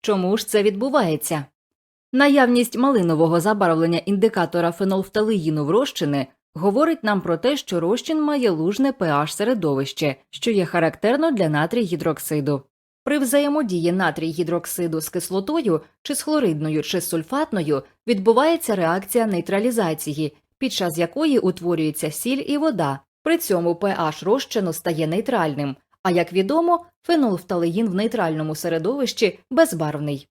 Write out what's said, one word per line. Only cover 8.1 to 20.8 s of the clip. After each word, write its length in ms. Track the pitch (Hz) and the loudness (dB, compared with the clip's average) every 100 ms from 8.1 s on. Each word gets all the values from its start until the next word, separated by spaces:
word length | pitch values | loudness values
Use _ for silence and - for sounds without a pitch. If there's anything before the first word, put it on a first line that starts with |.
| 311 | -2
має 280 | 294 285 240 | 0 0 0
лужне 420 | 160 160 208 269 | 0 -2 0 -2
П 200 | - 170 | 0 0
Аш 240 | 143 156 - | 0 0 -2
середовище, 800 | 214 247 165 135 139 - 151 135 _ | -2 0 0 0 -2 -2 -4 -4 _
що 220 | - - | -6 0
є 140 | 208 165 | 0 0
характерно 680 | 180 160 - 208 277 320 | 0 0 0 0 2 0
для 180 | 247 165 | 2 0
натрій 340 | 151 165 240 | 2 0 0
гідроксиду. 800 | 196 165 170 147 - 156 139 139 - _ _ _ | -2 -2 -2 -4 -4 -2 0 -2 -6 _ _ _
При 160 | - 294 | -4 0
взаємодії 720 | 262 277 285 294 247 175 170 | 2 2 2 0 0 0 0
натрій 380 | 185 175 151 160 | 2 0 -2 -6
гідроксиду 720 | 156 165 170 170 - 170 160 | -4 -2 -2 -4 -4 -2 -4
з 80 | 156 | -4
кислотою, 720 | 180 - 185 196 320 240 156 - _ | -8 -4 -4 -2 -2 0 -2 -4 _
чи 140 | - 285 | -8 -6
з 60 | |
хлоридною, 640 | - 302 226 156 156 156 | 0 0 0 0 -2 -2
чи 180 | 147 - | -2 -4
з 80 | 165 | -2
сульфатною, 760 | 165 160 269 311 208 151 143 - _ - | -4 -4 -4 -2 -2 -2 -2 -4 _ -2
відбувається 680 | 196 190 226 302 330 - 202 | 0 4 4 4 2 0 0
реакція 500 | 165 180 190 240 226 | 2 0 0 0 0
нейтралізації, 1120 | 180 165 196 226 226 175 156 - 147 151 _ _ _ | -2 0 0 0 0 0 -2 -6 -4 -6 _ _ _
під 160 | 247 | -4
час 240 | - | -2